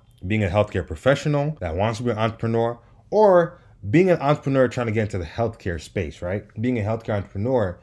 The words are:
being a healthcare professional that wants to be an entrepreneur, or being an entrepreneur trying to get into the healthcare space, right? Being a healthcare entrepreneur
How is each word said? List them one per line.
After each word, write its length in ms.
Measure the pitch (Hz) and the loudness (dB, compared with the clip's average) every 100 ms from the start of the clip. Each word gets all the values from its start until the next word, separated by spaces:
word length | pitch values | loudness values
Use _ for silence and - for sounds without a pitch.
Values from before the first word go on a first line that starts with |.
| _ _ 92 | _ _ -4
being 160 | 110 | 0
a 60 | 95 | 0
healthcare 360 | 104 101 95 - | 0 0 -2 -6
professional 720 | 80 131 147 151 143 147 151 | -2 0 0 0 -2 -2 -6
that 160 | 85 85 | -6 -2
wants 220 | 110 113 | -2 -2
to 40 | |
be 60 | 120 | -2
an 80 | 107 | 0
entrepreneur, 600 | 113 110 113 113 117 120 _ _ - | -2 -2 -2 0 -2 -4 _ _ -2
or 480 | 202 208 175 165 - _ - 98 | 4 6 6 4 -4 _ -14 0
being 200 | 147 185 | 2 4
an 100 | 160 | 2
entrepreneur 480 | 139 151 143 135 123 | 2 0 0 2 2
trying 200 | 127 113 | 0 -2
to 40 | |
get 120 | 110 | -2
into 140 | 104 95 | -2 -4
the 60 | |
healthcare 560 | 78 - 117 - 95 82 | -6 -4 -4 -4 -8 -8
space, 420 | - 107 76 - | -6 -6 -6 -8
right? 220 | 87 101 - 107 | -6 -6 -8 -6
Being 180 | 123 120 | -2 -2
a 40 | |
healthcare 340 | 101 113 - 104 | -2 -4 -4 -4
entrepreneur 640 | 98 98 120 127 95 - | -4 -6 -2 0 -2 -6